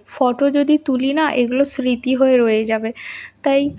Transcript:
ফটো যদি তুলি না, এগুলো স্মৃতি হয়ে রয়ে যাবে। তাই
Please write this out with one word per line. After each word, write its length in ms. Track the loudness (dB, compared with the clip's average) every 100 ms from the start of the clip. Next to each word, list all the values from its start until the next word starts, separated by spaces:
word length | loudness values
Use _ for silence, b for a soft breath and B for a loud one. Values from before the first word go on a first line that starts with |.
| _
ফটো 440 | -2 0 2 0
যদি 260 | 2 2 2
তুলি 360 | 2 -2 0
না, 200 | 0 0
এগুলো 320 | 0 0 0 0
স্মৃতি 500 | 0 -2 -2 -2 0
হয়ে 220 | 2 4
রয়ে 280 | 2 0 0
যাবে। 260 | -4 -4 -10 B B B _
তাই 260 | 0 0 0